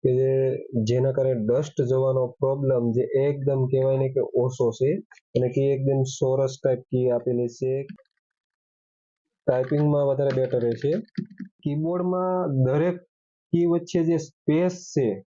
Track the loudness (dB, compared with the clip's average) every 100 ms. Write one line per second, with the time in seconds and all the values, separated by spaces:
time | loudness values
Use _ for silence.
0 | 0 2 2 2 0 -2 -6 -4 -2 0
1 | 0 2 0 0 0 0 0 -2 0 2
2 | 2 0 -2 -2 -2 0 0 2 2 0
3 | 0 2 0 0 0 0 2 2 2 2
4 | 0 0 0 0 0 2 0 2 0 0
5 | -6 -20 _ 0 0 2 0 2 0 2
6 | 0 0 0 0 -2 -2 -2 -2 -2 0
7 | 0 0 0 -2 -2 -4 -4 -4 -6 -16
8 | _ _ _ _ _ _ _ _ _ _
9 | _ _ _ _ -2 0 0 0 2 2
10 | 0 0 0 0 -2 0 -2 -2 -2 -4
11 | -6 -12 -12 -14 -18 _ -6 -4 -2 -2
12 | -2 -2 -2 -2 -2 0 2 2 0 -2
13 | _ _ _ _ _ 0 2 0 0 -2
14 | 0 0 -2 _ 0 2 0 -2 -6 -2
15 | 0 -2 -8